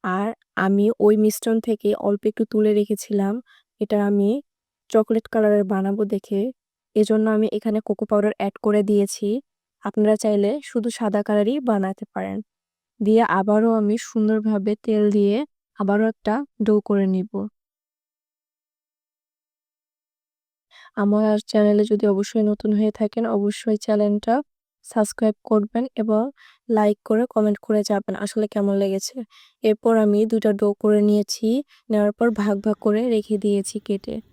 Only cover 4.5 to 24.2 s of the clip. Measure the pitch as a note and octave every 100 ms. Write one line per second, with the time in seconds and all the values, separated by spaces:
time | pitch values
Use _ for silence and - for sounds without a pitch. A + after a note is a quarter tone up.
4.5 | _ _ _ _ A3 A3 A3+ - A#3 G#3+
5.5 | G#3 F#3+ G3 G3 G3+ G#3 G3+ - G3 A#3
6.5 | - _ _ _ G#3+ G#3 A3 A3 G#3+ A3
7.5 | G#3+ A3+ G#3+ - G3+ G#3+ G#3 G#3 - G3
8.5 | - G#3+ G#3 G3+ G#3 G3+ - G3+ A#3 _
9.5 | _ _ _ G3+ G#3+ G#3+ G#3+ A3 G#3 G3+
10.5 | C#4+ - B3 A3+ - A3 G3+ G#3 G#3 G#3
11.5 | C#4+ B3 G#3 F#3+ F#3+ - F3+ F#3+ G3 -
12.5 | _ _ _ _ _ G#3 A3 A#3 F#3+ G3
13.5 | G#3 A3+ A3+ G#3 A3+ - A3+ G#3+ A3 G#3+
14.5 | G#3 G3+ G#3+ - G#3+ G#3 G#3 G3+ G#3+ D4
15.5 | _ _ - G3 G#3 A3 - - A3+ C#4+
16.5 | _ A3 G#3+ - G3+ G3 F#3 G3+ G3+ G#3
17.5 | _ _ _ _ _ _ _ _ _ _
18.5 | _ _ _ _ _ _ _ _ _ _
19.5 | _ _ _ _ _ _ _ _ _ _
20.5 | _ _ - - - G3+ G#3 G#3+ G#3+ -
21.5 | A3 G#3 G#3 G#3+ G#3+ G#3+ G3 G3+ A3+ G#3
22.5 | G#3 G#3+ G#3 G#3+ - G#3 - A#3 G#3+ G3+
23.5 | - - G#3+ - G#3 G#3 G#3